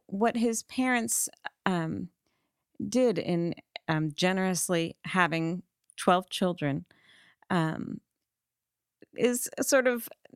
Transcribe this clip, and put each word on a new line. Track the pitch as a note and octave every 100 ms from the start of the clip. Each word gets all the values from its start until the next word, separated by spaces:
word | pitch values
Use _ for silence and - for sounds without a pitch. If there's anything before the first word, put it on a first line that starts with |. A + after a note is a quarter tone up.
| -
what | G3 A3+ A#3
his | A#3 A3+
parents, | - - B3+ B3 A3+ - - - - -
um, | - F3+ D#3+ - F3+ - _ _ _ _ _ - G#3
did | A#3 B3 E3+
in, | - E3+ E3+ - - - -
um, | D#3 D#3
generously | D3 F#3 F#3+ F#3+ F3+ - F3 E3 - -
having | F#3 E3+ E3 E3 F3 - _ _ -
twelve | - F3+ F#3
children, | - F#3 E3+ D3 C#3+ F3+ _ _ - _ _ -
um, | F#3 D#3+ - - - - _ _ _ _ _ _ _ _ _ - -
is | B3 B3 - -
sort | - C4+ B3+
of | A#3+ - - -